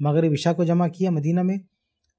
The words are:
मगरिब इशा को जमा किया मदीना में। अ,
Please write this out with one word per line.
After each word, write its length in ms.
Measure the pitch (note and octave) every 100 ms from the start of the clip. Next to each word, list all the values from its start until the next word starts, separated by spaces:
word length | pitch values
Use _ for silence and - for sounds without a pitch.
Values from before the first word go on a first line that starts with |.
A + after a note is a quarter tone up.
मगरिब 320 | D3 D3+ E3
इशा 180 | D3 E3+
को 120 | E3
जमा 240 | E3+ E3+ E3+
किया 200 | F3 F#3+
मदीना 300 | D#3 D3 F3
में। 140 | F#3 G3
अ, 40 | F#3 _ _ _ _